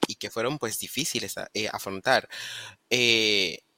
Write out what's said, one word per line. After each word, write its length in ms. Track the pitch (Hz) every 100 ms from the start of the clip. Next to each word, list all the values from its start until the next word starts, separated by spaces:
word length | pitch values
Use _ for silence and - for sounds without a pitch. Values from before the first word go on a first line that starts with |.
| -
y 80 | 110
que 140 | 104
fueron, 280 | 117 117 147
pues, 200 | 113 -
difíciles 580 | 92 - 151 113 101 98
a, 120 | -
eh, 140 | 104 107
afrontar. 580 | - 98 95 131 117 - - - - - - -
Eh, 720 | 123 120 113 110 101 87 - _